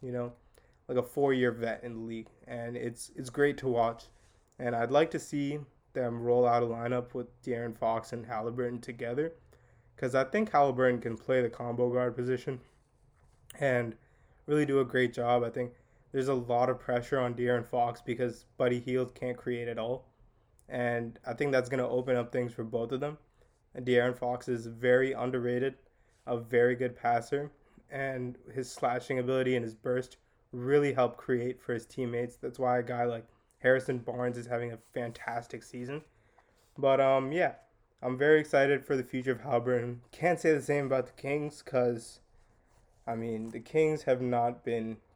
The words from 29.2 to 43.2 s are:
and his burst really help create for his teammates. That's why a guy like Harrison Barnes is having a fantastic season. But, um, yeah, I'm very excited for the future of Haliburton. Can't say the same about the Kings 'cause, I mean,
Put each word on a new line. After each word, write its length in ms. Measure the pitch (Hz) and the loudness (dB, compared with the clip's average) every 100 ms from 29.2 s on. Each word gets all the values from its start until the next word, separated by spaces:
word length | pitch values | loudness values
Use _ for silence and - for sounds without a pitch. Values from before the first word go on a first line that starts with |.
| 123 131 127 127 | 0 2 2 0
and 100 | 117 | -2
his 80 | |
burst 440 | 110 127 127 127 - _ _ _ | -8 -4 -2 -4 -12 _ _ _
really 420 | 123 123 147 143 | -8 2 4 4
help 240 | 127 117 - | 2 0 0
create 420 | - 123 123 123 | -2 -2 -2 -6
for 140 | - | -4
his 140 | 117 - | -6 -6
teammates. 500 | - 123 120 120 - | -6 -4 -2 -4 -6
That's 220 | 131 123 | -10 -4
why 180 | 127 123 | 0 0
a 60 | |
guy 220 | 120 120 120 | 0 -2 -2
like 200 | 113 - _ _ _ | -2 -10 _ _ _
Harrison 400 | 127 131 131 127 | 4 4 2 -4
Barnes 400 | 117 123 123 120 | -4 -4 -4 -4
is 100 | 120 | -4
having 240 | 120 120 | -4 -4
a 80 | 113 _ | -10 _
fantastic 720 | 131 117 113 - 117 117 113 | -6 -6 -8 -8 -8 -8 -14
season. 380 | - 123 123 147 - _ _ _ _ _ _ - | -14 -12 -8 -10 -12 _ _ _ _ _ _ 0
But, 240 | 135 135 | 4 6
um, 300 | 135 135 131 | 6 4 2
yeah, 240 | 165 156 - _ _ _ _ | 0 0 -2 _ _ _ _
I'm 160 | 123 127 | -6 0
very 220 | 147 156 | 6 6
excited 460 | 151 143 139 139 139 | 6 2 4 2 0
for 100 | 135 | -4
the 80 | |
future 280 | 120 131 127 | -2 -4 -2
of 100 | 123 | -4
Haliburton. 560 | 139 120 123 123 120 120 - | 0 0 2 0 -2 -8 -14
Can't 280 | - 165 165 | -2 0 2
say 140 | 170 | 2
the 80 | 151 | 2
same 240 | 127 143 135 | 2 0 2
about 220 | 131 123 | -2 -2
the 140 | - | -6
Kings 400 | 139 143 147 - | -4 -4 -4 -10
'cause, 600 | - 131 123 117 - - _ _ _ _ _ _ _ _ - | -4 0 2 0 -6 -20 _ _ _ _ _ _ _ _ -8
I 100 | |
mean, 340 | 113 | -6